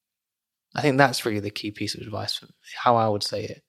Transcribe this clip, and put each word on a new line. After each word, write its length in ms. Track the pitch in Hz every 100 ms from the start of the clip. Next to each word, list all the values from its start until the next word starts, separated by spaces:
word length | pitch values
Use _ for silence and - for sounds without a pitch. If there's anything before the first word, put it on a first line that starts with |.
| _ _ _ _ _ _ _
I 60 | -
think 160 | 147 131
that's 300 | 135 123 120
really 140 | 104
the 100 | 101
key 220 | - 107
piece 240 | - 104 -
of 60 |
advice, 340 | 110 104 104 -
for 100 | - _ - -
how 140 | 127 117
I 120 | 110
would 160 | 104
say 180 | - 104
it. 200 | 104 -